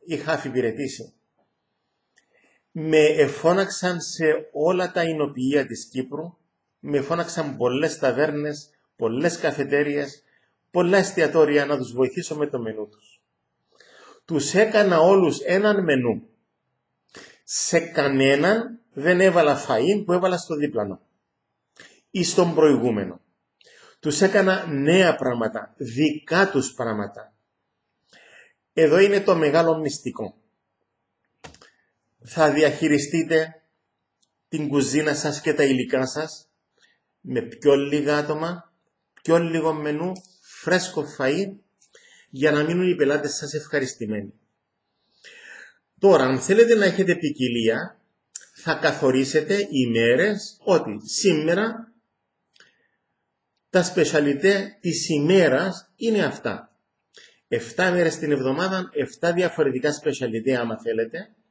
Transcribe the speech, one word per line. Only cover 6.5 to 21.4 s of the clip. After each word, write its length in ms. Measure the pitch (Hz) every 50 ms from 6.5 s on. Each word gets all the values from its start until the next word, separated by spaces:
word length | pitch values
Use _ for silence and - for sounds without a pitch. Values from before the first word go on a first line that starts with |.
| _ _ _ _ _ _
με 200 | - 143 147 143
εφώναξαν 580 | 139 - 170 170 165 - - - 156 143 123
πολλές 420 | 107 120 123 127 139 160 156 - -
ταβέρνες, 720 | - 131 117 131 151 156 147 147 147 151 147 147 - - _ _ _ _ _
πολλές 420 | - 120 110 113 127 160 170 165 -
καφετέριες, 840 | - 156 - - 135 - 143 143 147 143 143 147 143 131 - - _ _ _ _ _ _ _ _ _ _
πολλά 280 | - 175 180 175 196 196
εστιατόρια 680 | 180 - - 175 156 147 151 160 156 147 147 147 143
να 100 | 135 147
τους 160 | 131 127 110 117
βοηθήσω 440 | 127 131 127 - - - - 156
με 100 | 151 147
το 140 | 143 143 123
μενού 280 | 113 110 110 110 104 -
τους. 340 | _ _ _ _ _ _ _ _ _ _ _ _ _ _ _ _ _ _ _ _ - - - - - _ _
Τους 300 | - 165 143 - - -
έκανα 460 | 190 220 220 220 214 208 190 175 160
όλους 400 | 160 185 196 196 180 151 - -
έναν 440 | - 175 180 196 208 214 208 196 185
μενού. 440 | 160 139 131 123 120 104 - - - _ _ _ _ _ _ _ _ _ _ _ _ _ _ _ _ - - - - - _ _
Σε 360 | - - - - - - 165
κανέναν 1000 | 165 - - 156 143 139 139 135 135 135 139 143 156 185 214 233 233 - - - _ _ _
δεν 280 | 139 139 175 180 175
έβαλα 460 | 190 190 170 170 156 147 139 139 - -
φαΐ 360 | - 113 127 170 208 208 -
που 60 | 175 175
έβαλα 260 | 180 185 185 180 170
στο 160 | - - 165
δίπλανο 460 | 147 147 139 113 113 104 101 92 - _ _ _ _ _ _ _ _